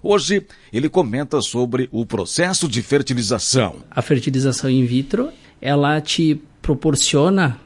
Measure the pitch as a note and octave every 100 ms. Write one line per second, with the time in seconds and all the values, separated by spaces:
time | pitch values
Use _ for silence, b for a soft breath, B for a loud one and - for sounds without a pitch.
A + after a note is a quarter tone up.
0 | F3+ G3+ D3 G3 - B B A2+ D3+ F#3
1 | B2 A#2+ D3 D3 - - B2 B2+ C3 A2+
2 | A#2 G#2+ F2 - F3+ F#3 D#3+ A2+ G#2+ C#3+
3 | - B2 G#2 A#2+ - C3 G2+ - - -
4 | - C3+ B2+ C3 C3+ B2 C3+ C3 B2 B2
5 | C#3 G#3 C#4+ B B B B2+ C#3+ C#3+ D3+
6 | D3 - D#3+ D3+ - _ - C#3+ D#3+ C#3+
7 | - D3 D#3+ G3 D#3 A#2